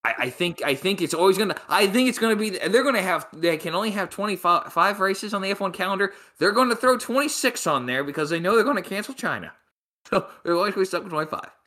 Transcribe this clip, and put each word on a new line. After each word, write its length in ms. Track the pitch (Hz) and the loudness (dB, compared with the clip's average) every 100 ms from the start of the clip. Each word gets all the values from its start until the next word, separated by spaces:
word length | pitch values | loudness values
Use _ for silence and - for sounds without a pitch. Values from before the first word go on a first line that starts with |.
I, 100 | 117 113 | -4 -2
I 120 | 127 | -6
think, 320 | - 175 165 | -2 -4 -2
I 100 | 147 | -2
think 260 | 135 185 196 | 0 -2 -2
it's 140 | 160 | -2
always 240 | 160 190 185 | 2 4 4
gonna, 180 | 208 - - | 0 -4 -2
I 180 | 185 202 | 2 4
think 220 | 220 254 | 4 2
it's 100 | - | 2
gonna 180 | 226 208 | 0 0
be, 140 | 220 | -2
they're 340 | 185 165 226 | -2 2 2
gonna 180 | 277 233 | 4 0
have, 240 | 180 165 - | 0 -2 -4
they 240 | 156 170 156 | -2 -2 0
can 180 | 160 | -2
only 160 | 170 214 | -2 -2
have 200 | 202 180 | -4 -6
twenty-five 920 | - 208 185 175 175 - 165 190 208 | -4 -4 0 2 2 2 2 2 2
races 340 | 190 196 208 | 0 -2 -4
on 80 | 202 | -4
the 80 | 190 | -2
F 100 | - | -2
one 120 | 98 | -4
calendar. 420 | - 185 139 190 - - _ | -2 -4 0 -2 -4 -20 _
They're 140 | 180 | 2
gonna 240 | 214 254 233 | 4 2 4
throw 220 | 254 254 | 2 2
twenty-six 680 | - 247 294 - 262 - 170 | 2 0 0 0 -2 0 0
on 200 | 143 123 | 0 0
there 180 | 131 | -2
because 260 | 143 147 151 | -2 -4 -2
they 100 | 165 | 0
know 140 | 180 | 2
they're 100 | 226 | 4
gonna 180 | 214 233 | 4 0
cancel 320 | 180 196 208 | -4 -8 -8
China. 380 | 269 185 117 82 - | -6 -6 -6 -10 -18
<laughs> 60 | _ _ _ _ - | _ _ _ _ -2
So 160 | 202 185 - | -2 -2 -8
they're 100 | - | 0
always 200 | 170 202 | 2 2
gonna 80 | 196 | 0
be 60 | 190 | 0
stuck 160 | 170 | -2
with 80 | 202 | -4
twenty-five. 380 | 156 156 92 - _ | -4 -4 -6 -10 _